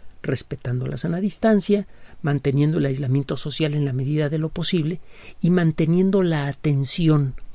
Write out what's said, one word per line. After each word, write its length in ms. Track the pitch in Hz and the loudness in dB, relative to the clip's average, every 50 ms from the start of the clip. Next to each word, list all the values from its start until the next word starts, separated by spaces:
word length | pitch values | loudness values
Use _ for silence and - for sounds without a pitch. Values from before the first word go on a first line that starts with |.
| - - - - | -14 -16 -14 -8
respetando 640 | - - 135 - - - 139 - - 123 123 127 131 | -4 -4 -4 -4 -4 -8 -10 -8 -4 -4 -4 -2 -4
la 100 | 139 143 | -4 -6
sana 240 | 131 - 170 170 180 | -4 -4 -4 -4 -2
distancia, 680 | 202 196 - - - 226 214 202 - - 202 208 196 - - - - - - - | -2 -4 -2 2 4 4 4 4 4 2 2 2 0 -6 -12 -18 -18 -18 -12 -6
manteniendo 560 | - 147 143 139 - 143 131 143 147 151 160 170 | -2 0 0 0 0 2 2 4 4 4 2 2
el 80 | 143 | 0
aislamiento 500 | 139 131 139 143 123 131 143 135 - 147 | 0 -2 -2 0 0 0 0 0 -2 -6
social 380 | - - 151 - - 156 151 147 | -6 -6 -6 -4 -2 -2 0 0
en 100 | 147 143 | 0 0
la 80 | 139 | 0
medida 360 | 127 131 131 139 151 151 151 139 | -2 -2 -2 -2 0 0 0 0
de 100 | 160 156 | -2 -2
lo 100 | 160 156 | -4 -4
posible 500 | - 175 160 - 185 170 147 156 180 - - - - - - - - - | -4 -4 -2 0 0 0 0 -2 -4 -6 -10 -16 -20 -20 -18 -18 -8 -2
y 100 | - 165 | 2 2
manteniendo 720 | 175 175 170 160 156 - 160 151 170 180 190 196 196 196 | 4 4 4 2 2 2 2 2 4 4 4 4 2 2
la 260 | 185 170 160 147 139 143 | 2 2 0 0 -2 -4
atención 880 | 139 - - 151 143 135 139 127 - - 170 156 156 147 139 131 - - - - | -6 -2 0 0 0 2 0 -2 0 2 4 4 4 4 2 0 -4 -6 -10 -10